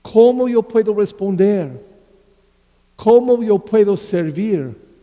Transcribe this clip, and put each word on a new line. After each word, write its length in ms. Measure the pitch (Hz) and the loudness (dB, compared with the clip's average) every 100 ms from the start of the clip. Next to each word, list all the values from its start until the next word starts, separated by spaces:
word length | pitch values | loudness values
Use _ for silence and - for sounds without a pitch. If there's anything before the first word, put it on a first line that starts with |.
¿Cómo 460 | - 220 233 254 254 | 0 4 4 2 0
yo 140 | 233 | 0
puedo 320 | 220 233 214 | 0 -2 0
responder? 880 | 208 196 - 196 185 196 202 151 127 - _ _ _ _ _ _ _ _ _ _ - | -2 -4 -4 -6 0 0 0 -6 -12 -20 _ _ _ _ _ _ _ _ _ _ -4
¿Cómo 460 | 220 240 247 240 | 2 4 4 0
yo 160 | 220 202 | 0 -2
puedo 360 | - 220 202 196 | 0 0 2 -2
servir? 840 | - 175 160 151 214 190 131 110 - _ | -4 -4 -4 -6 -4 -4 -6 -14 -20 _